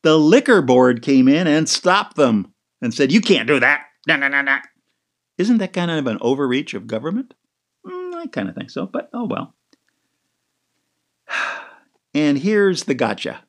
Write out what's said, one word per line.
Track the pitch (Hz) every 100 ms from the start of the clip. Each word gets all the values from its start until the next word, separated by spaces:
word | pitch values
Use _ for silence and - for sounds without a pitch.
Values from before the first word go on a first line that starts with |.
The | 165 156
liquor | 151 233 - 214
board | 131 127 127 120
came | 135 135 131
in | 147 170
and | 147 156
stopped | - 180 190 - -
them | 135 110 90 _ _ _
and | 123
said, | 113 139
"You | 196
can't | - 127 113
do | 143
that. | 123 143 - _ -
No, | 151
no, | 139
no, | 139
no." | 139 135 - _ _ _ _ _ _ -
Isn't | 196 233
that | 185
kind | 185 175
of | 160 131
an | 104
overreach | 117 135 139 127 139
of | 107 110
government? | 110 147 208 262 _ _ _ _ _ -
Mm, | 359 359 349
I | 330
kinda | - 95
think | - -
so, | - 190
but | - -
oh | 240 226
well. | - - _ _ _ _ _ _ _ _ _ _ _ _ _ _ _ _ _ _
<sighs> | - - - - - _ _ _
And | 147 151 143
here's | 175 214 202 180 -
the |
gotcha. | 131 113 104 - -